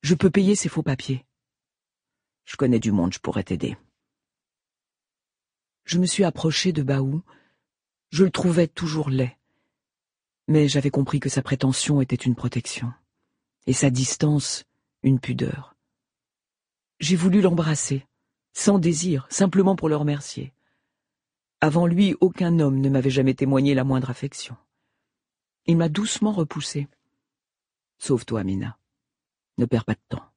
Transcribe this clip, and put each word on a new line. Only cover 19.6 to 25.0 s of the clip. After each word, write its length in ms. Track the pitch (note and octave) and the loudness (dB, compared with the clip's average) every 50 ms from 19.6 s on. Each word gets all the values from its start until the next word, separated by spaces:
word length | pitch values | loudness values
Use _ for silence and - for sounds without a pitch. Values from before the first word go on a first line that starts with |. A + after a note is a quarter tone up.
| F#3+ F#3 F#3+ | 4 4 2
pour 120 | E3+ - D#3+ | 2 0 0
le 60 | D3+ | 0
remercier. 580 | D3 D3+ D3 D3 C#3+ C#3+ - - - C3+ C3+ _ _ _ _ _ _ _ _ _ _ _ _ _ _ _ _ _ _ _ _ _ _ | 0 0 -2 -2 -4 -6 -12 -12 -12 -12 -12 _ _ _ _ _ _ _ _ _ _ _ _ _ _ _ _ _ _ _ _ _ _
Avant 260 | - D#3 D3 E3+ F3 | 0 2 2 2 2
lui, 300 | E3+ E3+ F3 G3+ F#3+ - - | 2 2 2 2 2 2 2
aucun 380 | - F#3 E3 - F#3 E3+ E3+ E3 | 0 0 0 0 -2 0 2 2
homme 220 | D#3 C#3 C3+ C3+ | 2 2 2 2
ne 100 | C3+ C#3 | 0 2
m'avait 200 | C#3 C3+ B2+ C#3 | 2 2 2 2
jamais 240 | C3 C#3 C3 C3+ C3 | 2 2 2 2 2
témoigné 400 | - C#3 C3 C#3 C3+ C3+ C#3 C#3+ | 0 0 2 2 2 2 2 2
la 100 | C3 B2+ | 2 0
moindre 260 | C#3 C3 C3 B2+ C3 | 0 0 -2 -2 -4
affection. 460 | B2 - - C#3 - - - - A#2+ - _ _ _ _ _ _ _ _ | -8 -8 -8 -10 -10 -12 -16 -16 -16 -20 _ _ _ _ _ _ _ _